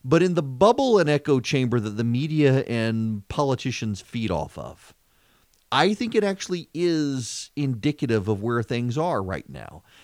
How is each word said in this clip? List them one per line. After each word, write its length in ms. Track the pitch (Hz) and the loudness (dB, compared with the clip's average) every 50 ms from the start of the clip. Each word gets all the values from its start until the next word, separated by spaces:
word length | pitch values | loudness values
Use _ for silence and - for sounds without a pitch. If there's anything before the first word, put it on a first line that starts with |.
| - | -2
But 180 | 127 160 165 | 2 4 4
in 120 | 180 185 175 | 4 4 2
the 100 | 170 151 | 0 -2
bubble 560 | 135 127 123 196 220 254 285 269 254 220 196 | -2 0 4 4 4 6 4 4 4 4 4
and 100 | 165 147 | 4 4
echo 300 | 147 143 - 156 139 127 | 2 2 2 2 2 2
chamber 400 | - - 147 135 127 117 120 120 | 2 0 0 0 2 2 0 0
that 160 | 104 110 104 | -2 -2 -2
the 80 | 110 117 | -2 -2
media 580 | 117 117 127 151 151 156 151 147 135 131 135 - - | 0 0 0 0 0 2 4 4 6 4 4 2 0
and 580 | 120 113 113 113 113 113 113 110 107 101 - | -2 -2 0 0 0 0 0 -2 -4 -4 -8
politicians 760 | - - - 143 139 127 - - 131 117 - 117 110 101 - | -6 -2 0 0 0 0 0 -2 -4 -4 -4 -4 -4 -4 -6
feed 300 | - - - 120 110 95 | -8 -10 -8 -4 -4 -2
off 260 | 87 76 67 - - | -2 -4 -4 -6 -10
of, 380 | - 55 65 76 - - - - _ _ _ _ _ _ _ _ _ _ _ _ _ _ - | -14 -14 -14 -16 -18 -20 -20 -20 _ _ _ _ _ _ _ _ _ _ _ _ _ _ -2
I 220 | 120 135 160 196 208 | 2 2 2 2 2
think 200 | - 247 226 - | 0 -2 -2 0
it 80 | 220 | 0
actually 460 | 208 196 196 - - - 180 175 151 - | 0 0 0 -4 -6 -6 -6 -6 -6 -8
is 800 | - 160 175 175 165 156 147 143 135 127 117 - - - - - - | -4 -2 0 0 2 0 0 -2 -2 -4 -6 -8 -10 -12 -12 -10 -6
indicative 720 | 143 147 135 123 107 101 147 147 - 147 117 113 107 92 107 | -4 -2 -2 -2 -2 -2 -2 -2 -2 0 0 0 0 0 0
of 160 | 107 98 104 | -2 -2 -2
where 180 | 120 117 120 | -2 -2 -2
things 340 | 110 - 127 120 120 123 117 | -2 -2 -2 -2 -2 -2 -2
are 240 | 151 165 180 151 104 | -2 -2 0 -2 -2
right 280 | 95 95 95 67 - - | -4 -4 -6 -8 -8 -12
now. 340 | 69 65 50 - - 80 - _ _ - | -16 -16 -16 -16 -18 -20 -20 _ _ -20